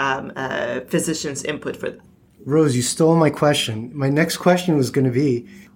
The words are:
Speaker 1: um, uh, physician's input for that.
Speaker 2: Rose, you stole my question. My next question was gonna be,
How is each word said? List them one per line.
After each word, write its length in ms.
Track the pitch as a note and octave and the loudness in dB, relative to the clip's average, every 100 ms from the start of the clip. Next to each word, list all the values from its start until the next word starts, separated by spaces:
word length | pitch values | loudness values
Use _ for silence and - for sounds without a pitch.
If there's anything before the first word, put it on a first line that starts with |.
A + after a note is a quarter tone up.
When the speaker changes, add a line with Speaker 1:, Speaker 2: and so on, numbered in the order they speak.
Speaker 1:
um, 320 | C#3 C3+ - | -4 -4 -6
uh, 460 | - C3 D3 A#2+ B2 | -8 -6 -4 -4 -6
physician's 640 | - F3 - D#3 D#3 C3 | -4 -2 -2 -4 -6 -8
input 320 | - D3 C#3+ - | -8 -8 -8 -8
for 140 | - | -10
that. 100 | - - _ _ _ | -10 -18 _ _ _
Speaker 2:
Rose, 300 | - D3+ D#3 | 0 2 4
you 80 | B2 | 2
stole 320 | B2 - D#3+ | -2 2 4
my 160 | E3 D#3 | 6 4
question. 640 | D3 D3 D3 - A2 A#2 | 4 2 2 -2 -6 -10
My 160 | D3+ C3+ | -4 0
next 280 | C#3+ E3+ - | 2 0 0
question 380 | F#3 F3+ F3+ D3+ | 2 2 2 2
was 140 | B2 | 2
gonna 200 | C#3 C3 | 2 2
be, 360 | A#2+ D3 A#2+ A#2+ - - | 2 0 0 -4 -18 -20